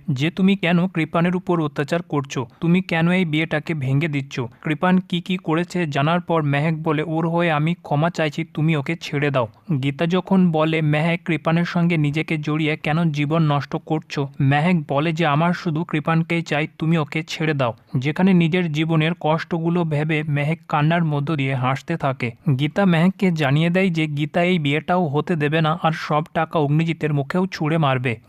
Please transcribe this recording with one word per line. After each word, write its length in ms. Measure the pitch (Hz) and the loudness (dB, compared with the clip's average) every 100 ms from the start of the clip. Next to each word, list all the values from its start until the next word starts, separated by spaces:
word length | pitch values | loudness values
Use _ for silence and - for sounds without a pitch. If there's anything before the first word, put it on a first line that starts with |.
| - | -4
যে, 220 | 127 156 | -2 -2
"তুমি 240 | - 190 196 | 2 2 2
কেন 320 | 170 175 185 | 2 2 2
কৃপানের 480 | 175 156 175 175 180 | -2 -2 0 0 0
উপর 260 | 180 170 | 0 0
অত্যাচার 400 | 151 143 143 170 | 0 -2 -2 -2
করছো? 460 | - 147 139 143 120 - | -2 -4 -4 -6 -8 -4
তুমি 200 | 170 180 | 0 0
কেন 300 | 185 165 170 | 2 0 2
এই 140 | 185 170 | 2 2
বিয়েটাকে 480 | 156 160 151 - | 0 0 -2 -2
ভেঙে 340 | 156 131 139 165 | -4 0 0 0
দিচ্ছ?" 320 | 143 139 - | -2 -6 -6
কৃপান 600 | 117 - 156 151 180 185 | -8 -6 -4 0 2 2
কি 220 | 185 175 | 0 -4
কি 160 | - 180 | -4 -4
করেছে 500 | - 160 175 180 165 | -2 -2 0 -2 -2
জানার 320 | 139 147 175 | 0 2 0
পর 220 | 175 165 | 0 0
মেহেক 420 | 147 143 156 156 | 2 0 0 -2
বলে, 200 | 147 147 | -2 -2
"ওর 260 | 160 160 165 | -2 -2 0
হয়ে 220 | 170 170 | 0 2
আমি 240 | 147 156 175 | 2 0 -4
ক্ষমা 280 | - 147 170 | -2 0 0
চাইছি, 340 | 170 156 147 | 0 -4 -4
তুমি 320 | 160 - 156 156 | -8 -2 0 0
ওকে 200 | 139 165 | -2 -6
ছেড়ে 300 | - 147 143 | -4 -2 0
দাও।" 160 | 135 113 - - 143 | 0 -2 -6 -4 -2
গীতা 220 | 139 139 170 | -2 -2 0
যখন 460 | 185 - 190 180 | 0 2 4 4
বলে 300 | 156 156 160 | 2 0 0
মেহেক 440 | 151 151 170 170 - | 0 2 0 -2 -2
কৃপানের 400 | 156 165 165 175 | -2 0 0 0
সঙ্গে 320 | 175 170 170 | 0 2 2
নিজেকে 400 | 147 151 160 160 | 0 0 -2 -4
জড়িয়ে 400 | 151 151 151 156 | -2 -2 0 -2
কেন 340 | 151 156 165 | 0 0 0
জীবন 300 | 147 143 165 | 0 0 2
নষ্ট 340 | 156 143 131 156 - | 2 0 -2 -6 -4
করছো, 440 | 156 - - 135 - | -4 -4 -6 -6 0
মেহেক 360 | 135 143 170 175 147 | 2 4 2 0 0
বলে 240 | 139 160 | 0 0
যে, 120 | 160 156 | 0 2
"আমার 280 | 143 170 | 2 2
শুধু 300 | 175 175 151 | 0 -2 -4
কৃপানকেই 580 | 170 156 165 160 165 170 | -2 -4 0 0 0 -2
চাই, 260 | 160 147 156 - | -2 -2 -4 -4
তুমি 200 | 160 170 | 0 0
ওকে 260 | 143 160 165 | 0 -4 -6
ছেড়ে 260 | - 156 | -4 -2
দাও।" 200 | 143 120 - _ 139 | 0 -2 -4 _ -4
যেখানে 360 | 139 151 190 | -2 2 4
নিজের 380 | 180 165 180 170 | 6 4 2 0
জীবনের 420 | 147 160 160 156 175 | 0 0 2 2 0
কষ্টগুলো 640 | 151 160 - 170 165 175 | 0 0 -2 -2 0 0
ভেবে 400 | 165 147 151 151 | 0 -2 0 -2
মেহেক 360 | 156 147 143 165 - | -2 -2 -2 -4 -2
কান্নার 340 | 151 147 170 | 0 2 2
মধ্য 320 | 160 143 143 151 | 0 0 -2 -2
দিয়ে 200 | 135 131 | -2 0
হাসতে 420 | 143 139 - 165 | -2 -2 -4 -4
থাকে। 340 | 143 127 120 - - 131 | -2 -2 -6 -4 -2 0
গীতা 260 | 151 202 190 | 0 2 2
মেহেককে 460 | 160 180 - 190 | 4 2 2 0
জানিয়ে 380 | 160 139 143 170 | 2 2 2 2
দেয় 200 | 185 196 | 2 2
যে 180 | 165 156 | 0 -2
গীতা 360 | 143 151 185 | -2 -2 0
এই 160 | 175 180 | 2 2
বিয়েটাও 480 | 143 147 147 180 160 | 0 -2 0 0 0
হতে 280 | 147 151 170 | 0 -2 0
দেবে 260 | 147 160 | 0 2
না 180 | 156 165 | 0 0
আর 100 | 160 | 0
সব 320 | 160 - 151 160 | -2 -2 -2 -2
টাকা 260 | 170 160 165 | -4 -2 0
অগ্নিজিতের 540 | 143 151 165 165 151 | 2 2 0 -2 -2
মুখেও 320 | 143 139 180 185 | -2 -2 -2 -2
ছুঁড়ে 320 | - 151 165 | -2 -2 0
মারবে। 400 | 143 131 127 110 | 2 0 -2 -4